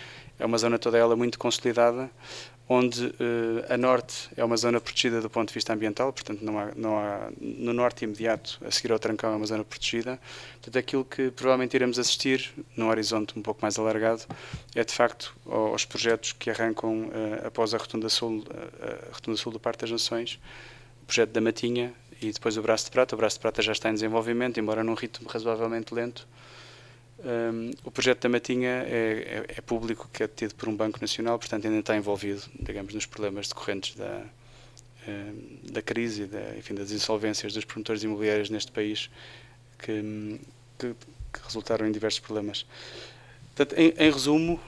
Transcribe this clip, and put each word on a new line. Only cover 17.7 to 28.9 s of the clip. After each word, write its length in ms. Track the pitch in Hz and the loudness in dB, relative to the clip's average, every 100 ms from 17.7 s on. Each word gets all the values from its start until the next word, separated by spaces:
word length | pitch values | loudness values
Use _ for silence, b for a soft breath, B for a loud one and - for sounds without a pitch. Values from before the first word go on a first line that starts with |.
a 40 | 110 | 2
Rotunda 300 | - 113 110 | -2 -4 0
Sul, 360 | - 117 110 110 | 0 0 -4 -6
eh, 560 | - - - 113 - - | -12 -12 -10 -8 -8 -10
a 40 | |
Rotunda 220 | - - 107 | -10 -4 -4
Sul 160 | 120 | -4
do 60 | 113 | -4
Parque 220 | 120 - | -4 -4
das 100 | 113 | -4
Nações, 480 | 113 - 117 120 - B B B B B - | -2 -2 -2 -4 -8 B B B B B -18
o 40 | - | -2
projeto 240 | - 110 | 4 4
da 100 | 113 | 4
Matinha 520 | 110 110 120 120 123 - - - | 2 2 0 0 -2 -6 -20 -6
e 80 | 110 | -6
depois 260 | 107 117 107 | -2 0 0
o 60 | |
Braço 220 | 110 110 | 2 2
de 80 | - | 2
Prata. 240 | 123 127 110 | 4 4 4
O 20 | |
Braço 160 | 107 | 0
de 60 | - | 2
Prata 220 | 113 113 | -2 0
já 100 | 107 | 0
está 180 | 107 113 | 2 0
em 40 | |
desenvolvimento, 640 | 107 110 113 113 117 123 117 | 0 2 2 2 0 0 0
embora 240 | 107 110 | 0 0
num 100 | 113 | 0
ritmo 340 | 110 120 - 113 | -2 -4 -8 -8
razoavelmente 640 | 117 113 113 113 113 110 | -4 -2 0 0 -2 -4
lento. 360 | 117 120 117 - B B B B B B B B - | -4 -4 -6 -18 B B B B B B B B -12
Ehm, 500 | 127 117 117 113 117 139 | -4 -2 0 -2 -6 -8
o 60 | 127 | -8
projeto 320 | - 127 123 | 0 4 4
da 60 | 120 | 4
Matinha 540 | 120 - 127 127 127 | 2 2 0 2 0
é, 580 | - | 0